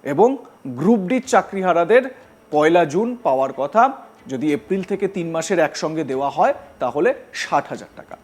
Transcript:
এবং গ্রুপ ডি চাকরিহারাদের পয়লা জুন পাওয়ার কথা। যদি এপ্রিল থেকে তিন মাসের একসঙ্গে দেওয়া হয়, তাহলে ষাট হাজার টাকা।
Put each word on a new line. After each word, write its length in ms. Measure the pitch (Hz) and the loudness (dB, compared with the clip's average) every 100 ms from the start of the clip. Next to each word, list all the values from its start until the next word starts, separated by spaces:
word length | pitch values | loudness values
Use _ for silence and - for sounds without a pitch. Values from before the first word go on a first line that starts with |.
এবং 340 | - 147 226 269 - - 135 | -4 2 2 2 -10 -16 -12
গ্রুপ 320 | 123 170 233 | -2 2 2
ডি 220 | 180 254 | 2 -2
চাকরিহারাদের 800 | - 208 - 196 185 170 170 240 262 - - _ _ | 2 0 2 -4 0 2 4 2 2 -14 -20 _ _
পয়লা 340 | 151 156 175 | 2 4 4
জুন 320 | 160 165 233 240 | 2 0 -2 -4
পাওয়ার 300 | 156 131 135 | -2 0 -2
কথা। 380 | 131 139 214 262 269 - - - | -2 0 4 2 0 -18 -20 -10
যদি 260 | 131 147 | -4 -2
এপ্রিল 300 | 143 - 190 | -2 -2 -4
থেকে 260 | 180 202 190 | -4 -4 -4
তিন 220 | 196 165 | -4 -4
মাসের 280 | 165 160 180 | -6 -2 0
একসঙ্গে 460 | 147 - 165 160 | 0 -2 -6 -4
দেওয়া 260 | 143 131 139 | -4 -4 -4
হয়, 240 | 127 226 277 - - | 0 0 0 -10 -6
তাহলে 360 | 127 139 208 269 - | -4 0 0 -2 -10
ষাট 340 | - - 147 147 | -12 -2 -2 -2
হাজার 200 | 113 98 - | -12 -14 -20
টাকা। 200 | - - | -20 -20